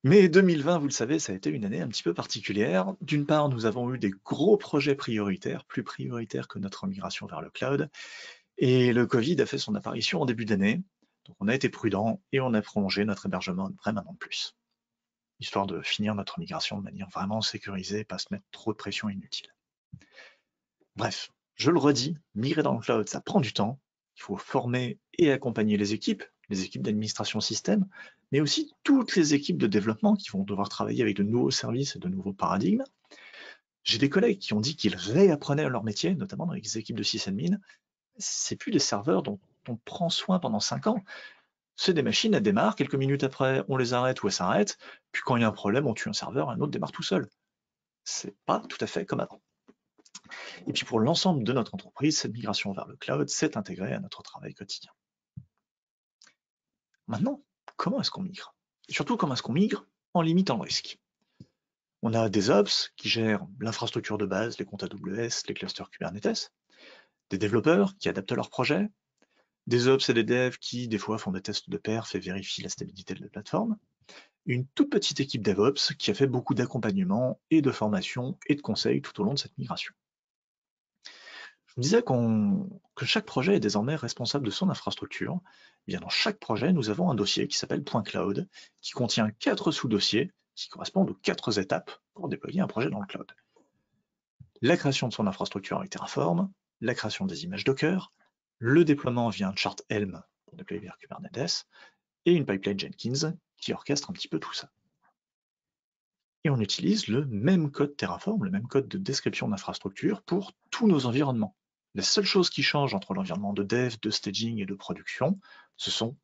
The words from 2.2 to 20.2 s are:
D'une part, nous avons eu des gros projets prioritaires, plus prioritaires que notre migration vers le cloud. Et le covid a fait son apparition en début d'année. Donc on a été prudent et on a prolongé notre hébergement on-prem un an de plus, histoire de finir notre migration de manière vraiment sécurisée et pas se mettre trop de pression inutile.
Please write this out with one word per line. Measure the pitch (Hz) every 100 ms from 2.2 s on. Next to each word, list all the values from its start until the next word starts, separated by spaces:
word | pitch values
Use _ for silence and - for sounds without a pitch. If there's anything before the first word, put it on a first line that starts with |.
| - 113 - 101 120 185 190 190
D'une | 139 147 143
part, | 151 147
nous | 120 110
avons | 113 123
eu | 127
des | 104 95
gros | - - 170 202
projets | - 151 139 135
prioritaires, | - 107 101 92 131 - -
plus | -
prioritaires | 143 - 135 120 113 135 131
que | -
notre | 95 - 98
migration | 98 92 - 98
vers | 80
le | -
cloud. | - 127 143 147 - - - - - _ -
Et | 131 127 123
le | 117 120
covid | 127 123 160
a | 120
fait | 135
son | - 104
apparition | 110 120 117 175
en | 135
début | 117 110
d'année. | 98 98 165 - _ _ _ -
Donc | -
on | 98
a | 135
été | -
prudent | - 110 98 110 - _
et | 131
on | 131
a | 110
prolongé | - 107 98 98
notre | 107 98 98
hébergement | 92 95 90 95
on-prem | - - 104
un | 85
an |
de | 92
plus, | - - - _ _ _ _ _ _ _ _ _
histoire | - 98 98
de | 82
finir | - - 104 101
notre | 95 -
migration | 90 - - 104
de |
manière | 98 95 95
vraiment | - 98 110
sécurisée | 107 107 - 98 92 104
et | 104
pas | 92
se | -
mettre | 101 _
trop | - 113
de | 107
pression | 101 - 107
inutile. | 98 - - - _ _ _ _ - _ -